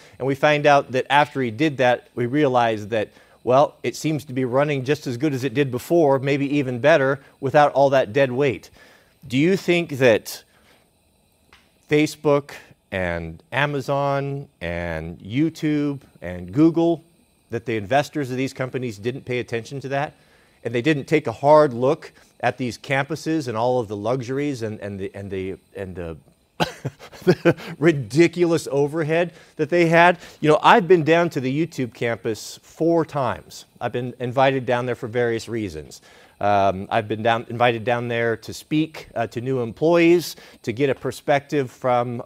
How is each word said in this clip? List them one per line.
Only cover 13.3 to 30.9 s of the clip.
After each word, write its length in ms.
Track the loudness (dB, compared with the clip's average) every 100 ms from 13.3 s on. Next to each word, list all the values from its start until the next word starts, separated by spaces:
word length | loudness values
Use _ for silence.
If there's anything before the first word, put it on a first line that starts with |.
| -12 -8
Amazon 960 | -2 -2 -2 -4 -2 -2 -2 -4 -8 -12 -10
and 560 | -8 -6 -6 -6 -8 -12
YouTube 800 | -6 -2 -2 -2 -4 -2 -2 -6 -12 -16
and 320 | -12 -12 -4
Google, 500 | 4 4 4 0 0 _ _ _ _ -10
that 160 | -8 -4
the 100 | -4
investors 540 | 0 0 0 -4 -4
of 80 | -4
these 160 | -4
companies 420 | -6 -8 -6 -8 -6
didn't 300 | -8 -8 -6
pay 140 | -6
attention 380 | -4 -8 -8 -12
to 80 | -6
that? 260 | -4 -6 -10 _ _ _ _
And 100 | -6
they 80 | -2
didn't 220 | 0 0
take 240 | 0 -2 -2
a 40 |
hard 400 | 0 6 6 6
look 380 | 2 0 -2 -6 _ _ -4
at 180 | -4 -2
these 180 | -6 -6
campuses 720 | -4 -2 -2 -6 -4 -4 -4
and 100 | -2
all 220 | 0 0
of 80 | -2
the 100 | -4
luxuries 640 | -4 -4 -4 -4 -4 -6
and, 180 | -8 -8
and 180 | -10 -8
the, 140 | -10
and 160 | -10 -10
the, 280 | -8 -8 -10 _ -14
and 180 | -12
the, 220 | -10 -12 -12 _ _ _ -8
<laughs> 0 | -8 -8 -14 -14 -20 -4
the 340 | 0 2 2 0 -4 0
ridiculous 880 | 0 0 0 2 2 2 0 0 -2
overhead 600 | -2 -2 -2 -2 -2 -2 -6 -12 -6
that 140 | 0
they 160 | 2 4
had? 320 | 6 6 4 -6 -2
You 80 | 2
know, 100 | 4
I've 280 | 6 6
been 160 | 6